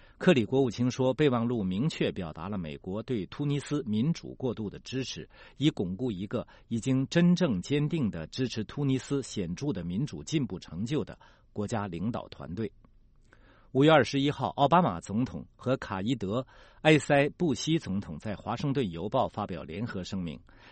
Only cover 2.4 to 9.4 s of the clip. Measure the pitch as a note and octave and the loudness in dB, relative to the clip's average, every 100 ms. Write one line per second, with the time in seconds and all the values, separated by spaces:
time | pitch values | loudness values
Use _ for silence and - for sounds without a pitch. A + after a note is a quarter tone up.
2.4 | F2+ G#2 D#2+ C#2+ F#2 G2+ A2 A#2+ E2 - | -8 -6 -6 -8 -8 -8 -4 -4 -6 -4
3.4 | D3 C#3+ - D3 G#2+ G#2+ C#3+ E3 - - | -2 -2 -2 -4 -2 0 0 0 -6 -6
4.4 | C3 G#2+ G2+ F2 - B2+ B2 - - - | -4 -4 -6 -8 -8 -6 -6 -8 -14 -18
5.4 | - - D3 - F2+ F#2+ B2+ F#2 G2+ A#2 | -20 0 0 2 -4 -2 -4 -4 -4 -4
6.4 | - - - A2+ C3+ C3 C3+ E3+ F3 F3 | -6 -14 -6 -4 0 0 2 4 6 6
7.4 | F3 F#2 - C#3+ D3 D#3+ A2 E2 D#2 - | 2 0 0 0 0 0 -2 -2 -8 -4
8.4 | B2+ A2 G2+ - C#3+ B2+ - C#3+ - A2 | -4 -2 -6 -2 0 0 0 -4 -4 -4